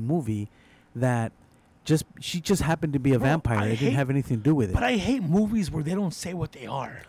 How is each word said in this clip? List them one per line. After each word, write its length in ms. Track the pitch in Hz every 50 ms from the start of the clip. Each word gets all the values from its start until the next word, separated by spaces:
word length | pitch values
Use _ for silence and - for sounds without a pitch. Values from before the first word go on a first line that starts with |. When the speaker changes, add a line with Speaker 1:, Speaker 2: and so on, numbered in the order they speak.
| 113
Speaker 1:
movie 420 | 123 165 175 127 110 107 104 104 - _ - - - - - _ _ -
that 380 | 120 127 127 123 117 113 - - - - _ _ _ _ _ _ _ -
just, 200 | - 156 151 - - - -
she 200 | - - - 175
just 220 | - - 196 165
happened 300 | 135 156 165 - 170 151
to 60 | 139 135
be 140 | 123 139 131
a 40 | 117
Speaker 2:
Bro, 100 | - 135
Speaker 1:
vampire. 300 | 156 165 - 117 113 104
Speaker 2:
I 60 | 104
Speaker 1:
It 20 | 107
didn't 80 | 113 110
Speaker 2:
hate, 120 | 139 - 120
Speaker 1:
have 160 | 143 135 127
anything 260 | 139 143 123 - 127 110
to 40 |
do 120 | 107 143 156
with 160 | 139 110 92
it. 40 | 92
Speaker 2:
but 100 | - -
I 120 | 254 247
hate 260 | 202 175 208 269 262
movies 480 | 185 147 170 208 214 208 226 220 180 139
where 120 | 151 160
they 120 | 147 156 190
don't 180 | 202 202 165 -
say 200 | - - 175 185
what 180 | 170 160 -
they 140 | - 139 123
are. 340 | 110 135 135 123 110 123 - -